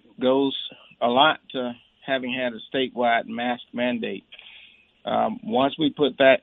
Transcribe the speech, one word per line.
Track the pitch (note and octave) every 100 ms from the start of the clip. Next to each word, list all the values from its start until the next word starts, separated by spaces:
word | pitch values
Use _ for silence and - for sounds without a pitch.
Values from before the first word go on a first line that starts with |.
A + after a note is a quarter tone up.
| _ -
goes | B2+ C3+ C#3 - - - - _
a | A#2+
lot | B2 D#3 - -
to | C3+ B2 A#2+ _ _
having | - C3 B2+
had | C3 B2
a | A2 - C3+
statewide | B2+ A#2 A#2+ A#2 -
mask | A#2 B2 A#2+ -
mandate. | A#2+ B2 A#2+ G#2+ G2 - - - - - _ _ _ A#2
Um, | A#2 A2+ -
once | A2+ A#2+ C#3 -
we | C#3+
put | - C#3 -
that | C3+ C3